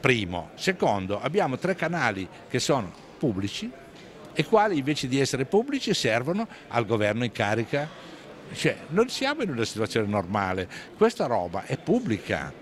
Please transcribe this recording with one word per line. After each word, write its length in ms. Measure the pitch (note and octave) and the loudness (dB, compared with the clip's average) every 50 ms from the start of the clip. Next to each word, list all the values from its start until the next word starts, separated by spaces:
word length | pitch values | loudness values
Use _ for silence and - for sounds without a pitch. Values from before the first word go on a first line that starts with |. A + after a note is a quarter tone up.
| - | 6
Primo. 460 | B2+ B2+ A#2 G2+ F2 F2+ F2 D#2+ - - | 4 4 4 2 -2 -4 -6 -6 -8 -10
Secondo, 640 | - - - F#3+ F#3 A3 D3 G#2+ G2+ F#2+ F#2+ G2+ G2+ | -2 -2 -2 0 2 2 2 2 2 0 -2 -2 -2
abbiamo 360 | A2 C3+ D#3 G3+ F3+ D3 B2+ | -2 0 0 2 0 0 0
tre 180 | B2 - F3 F#3+ | -2 -2 -2 -2
canali 520 | F#3 F3 D#3+ F3 E3+ C3+ A#2 G2+ F#2+ F#2 F2 - - - - | 0 -2 -2 0 2 2 2 0 0 -6 -8 -10 -18 -14 -2
che 100 | - B2+ | -2 0
sono 320 | - - D3+ C3 G#2 F2 - - - - - | 2 4 2 2 2 -4 -8 -14 -20 -20 -8
pubblici 540 | - - C#3 G#2 F#2 G2 G2 - - G#3+ A#3+ - - - - - - - - - - - - - | -2 0 0 0 0 -2 -2 -4 -4 -8 -8 -10 -12 -18 -18 -20 -20 -20 -18 -18 -18 -18 -10 -4
e 100 | - D#3 | -4 0
quali 340 | - A3 G#3+ G#3 A3 F#3+ | 4 4 4 6 4 2
invece 300 | D3 C3 C#3 D#3 - - | 0 0 0 0 -2 0
di 100 | B2+ B2 | 0 2
essere 280 | C#3 C#3 - - B2 C3+ | 2 2 2 2 -2 -2
pubblici 480 | - - G3+ B3 C#4+ C#4+ C4+ - - G3 | 2 4 2 2 2 -2 -2 0 0 0
servono 520 | - - B2 G#2+ A#2 B2+ C#3+ F3 G#3 A3+ - - - - | 2 2 2 2 2 2 0 -2 -2 -2 -4 -8 -18 -16
al 180 | - - A#2 A#2 | -2 0 0 2
governo 380 | G2 A2+ G#2+ G#2 G#2 G#2+ A2+ B2 | 2 2 4 4 4 4 2 0
in 80 | A#2 | -2
carica. 560 | - - A2 G2+ G#2+ A2+ A#2 - - C#3+ C#3+ D#3 - - - - - - - - - - - - | 0 0 2 2 2 0 0 0 -2 -2 -2 -4 -10 -16 -16 -16 -16 -18 -18 -18 -18 -18 -14 -12
Cioè, 280 | - - - D3+ - - - - | -8 0 0 0 0 0 -6 -2
non 180 | D3 F#3+ A#3 | 2 2 2
siamo 360 | B3+ - - C4+ C4+ D4+ D#4+ C4 | 2 0 -2 -2 -2 0 0 -2
in 80 | F#3+ | -2
una 120 | C3+ A2+ A2+ | 0 -2 -2
situazione 420 | - - G#2 A2 G#2 - A#2 G#2+ | -2 0 -2 -2 0 2 0 0
normale, 600 | G#2 G#2 G#2 F#2 F2 G2 G#2 G2 F#2 F#2 F#2+ F#2 - - - - - - | 2 2 0 0 0 0 0 2 2 0 -2 -2 -4 -8 -14 -14 -16 0
questa 280 | - G#3 A3+ A3+ - G3 | 4 4 4 4 2 0
roba 380 | C3+ A#2+ G2+ F2+ F2+ E2+ G2 - | 2 2 0 0 0 -4 -6 -4
è 140 | - C3+ | -4 -4
pubblica 760 | - - - F#3+ B3 B3+ F#3 A2 F#2 - - G#2 D#2+ C#2 C#2 C#2 - | -4 2 2 2 2 4 0 -2 -2 0 -2 -2 -2 -2 -6 -10 -12